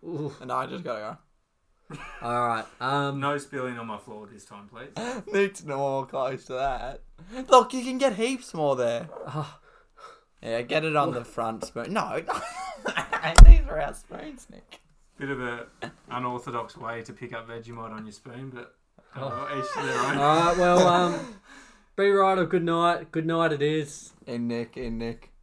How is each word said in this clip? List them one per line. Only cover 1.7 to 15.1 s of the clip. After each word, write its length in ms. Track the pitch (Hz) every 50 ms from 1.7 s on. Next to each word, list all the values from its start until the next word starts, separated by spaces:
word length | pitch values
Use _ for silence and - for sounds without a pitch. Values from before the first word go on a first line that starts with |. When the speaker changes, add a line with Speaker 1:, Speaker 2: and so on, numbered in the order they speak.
| _ _ _ _
Speaker 2:
go. 60 | 156 139 - - - - -
Speaker 1:
All 240 | 117 120 123 123 120
right. 160 | 117 110 110 - - -
Um, 400 | 120 127 139 143 143 139 139 139
Speaker 3:
No 180 | 135 143 147 143
spilling 400 | 143 - - 139 127 127 123 117
on 80 | 117
my 100 | 113 107 104
floor 280 | - - 110 107 107
this 180 | 101 110 104 -
time, 240 | - 101 104 104 104
please. 200 | 120 110 123 143 - - 131 240 254 247 190
Speaker 2:
<laughs> 60 | - 415
Nick's 300 | 196 202 196 196 - 165
no 120 | 151 139 135
more 280 | 139 139 135 135 131
close 380 | 127 - 131 131 127 139 131 -
to 80 | - 131
that. 480 | 127 135 139 131 120 120 123 139 - - - - - 165 180 214 254 262 262
Look, 240 | 262 254 226 233 -
you 80 | 262 240
can 120 | 254 254 254
get 180 | 269 269 214
heaps 360 | 185 226 247 269 247 254 - -
more 220 | - 151 143 139
there. 320 | 127 123 117 117 117 170 156 - - - -
Speaker 1:
Oh. 300 | 139 151 147 - - - _ - _ - _ _ _ _ - - - _ _ _ _ _ -
Speaker 2:
Yeah, 200 | 117 113 117 123
get 220 | 123 160 160 156
it 120 | 160 151
on 120 | 151 143 135
Speaker 1:
What? 80 | 127 123
Speaker 2:
the 40 | 117
front 400 | - - - 117 113 113 110 -
spoon. 280 | - - 120 120 - 180
No, 300 | 220 170 - - 143 165
<laughs> 600 | - - - 640 679 - - 762 - 698 - - - - 165 - - - 294 - 160 165 - -
these 140 | - - - - -
are 120 | - 156
our 140 | 143 143 -
spoons, 520 | - - - - - - 311 294 247 - _
Nick. 300 | - - - _ - - _ _ _ _ _ _